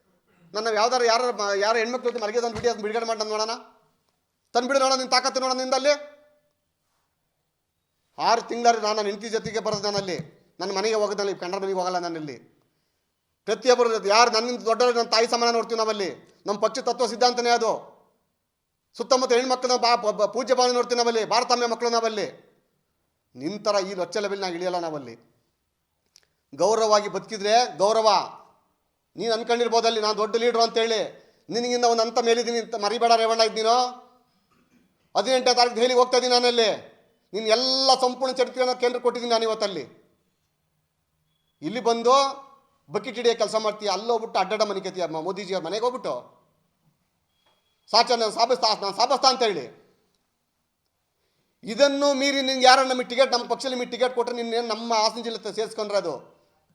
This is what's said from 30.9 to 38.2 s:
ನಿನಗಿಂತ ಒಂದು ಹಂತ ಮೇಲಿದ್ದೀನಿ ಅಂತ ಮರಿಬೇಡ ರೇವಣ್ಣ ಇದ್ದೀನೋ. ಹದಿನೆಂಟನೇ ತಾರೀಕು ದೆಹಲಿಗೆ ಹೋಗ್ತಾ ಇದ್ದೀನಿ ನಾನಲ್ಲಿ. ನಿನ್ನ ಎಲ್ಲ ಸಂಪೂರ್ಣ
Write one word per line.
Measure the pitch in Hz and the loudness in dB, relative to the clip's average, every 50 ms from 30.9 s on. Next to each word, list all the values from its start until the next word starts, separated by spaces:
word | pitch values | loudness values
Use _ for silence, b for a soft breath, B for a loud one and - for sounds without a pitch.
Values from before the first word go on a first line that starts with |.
| 226 208 170 131 - b b b b b b - | 0 -2 -2 -4 -8 b b b b b b -6
ನಿನಗಿಂತ | 175 226 240 247 247 240 247 | -6 -4 -2 0 0 2 4
ಒಂದು | 233 233 233 | 2 4 2
ಹಂತ | 226 233 233 254 | 0 0 0 0
ಮೇಲಿದ್ದೀನಿ | 233 233 233 240 240 233 240 233 | 2 2 2 2 0 -2 -2 -4
ಅಂತ | 214 - 233 | -4 -6 -6
ಮರಿಬೇಡ | 214 208 208 214 240 233 233 | -4 -4 -2 -2 2 4 4
ರೇವಣ್ಣ | 233 226 226 226 226 226 | 4 4 4 2 2 2
ಇದ್ದೀನೋ. | 226 214 190 220 220 226 233 254 254 247 247 - - - _ _ _ _ _ _ _ _ _ _ _ _ _ _ _ _ _ _ _ _ - | 2 0 0 0 2 2 2 2 2 -2 -6 -12 -20 -20 _ _ _ _ _ _ _ _ _ _ _ _ _ _ _ _ _ _ _ _ -4
ಹದಿನೆಂಟನೇ | 185 202 247 262 254 247 247 247 | -2 0 2 0 2 2 2 4
ತಾರೀಕು | 240 240 247 220 | 4 4 4 4
ದೆಹಲಿಗೆ | 220 240 254 254 240 | 0 2 2 4 4
ಹೋಗ್ತಾ | 247 247 254 247 | 4 4 4 0
ಇದ್ದೀನಿ | 240 254 247 | 2 2 2
ನಾನಲ್ಲಿ. | 247 247 247 240 233 226 202 160 131 - - - _ _ _ _ _ _ _ - | 2 2 2 2 2 2 2 0 -2 -6 -18 -20 _ _ _ _ _ _ _ -8
ನಿನ್ನ | 202 220 220 214 | -4 0 2 2
ಎಲ್ಲ | 240 254 262 262 269 269 269 262 254 | 2 2 -2 -2 0 4 4 4 4
ಸಂಪೂರ್ಣ | 254 247 247 - | 4 0 0 -2